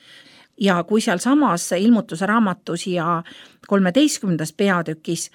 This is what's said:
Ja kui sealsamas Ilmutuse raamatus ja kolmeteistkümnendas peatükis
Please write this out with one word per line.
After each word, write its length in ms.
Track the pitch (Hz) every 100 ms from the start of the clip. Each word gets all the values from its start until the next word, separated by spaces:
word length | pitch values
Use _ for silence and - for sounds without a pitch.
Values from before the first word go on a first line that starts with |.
| - - - - _ -
Ja 260 | 196 175
kui 180 | 170 214
sealsamas 680 | 220 185 240 294 254 175 -
Ilmutuse 540 | 180 214 226 - 165 196
raamatus 640 | 226 202 175 - 170 196
ja 360 | 175 165 170 - - - _ -
kolmeteistkümnendas 880 | 196 185 202 302 - 196 156 156
peatükis 800 | - 202 175 160 156 - 165 -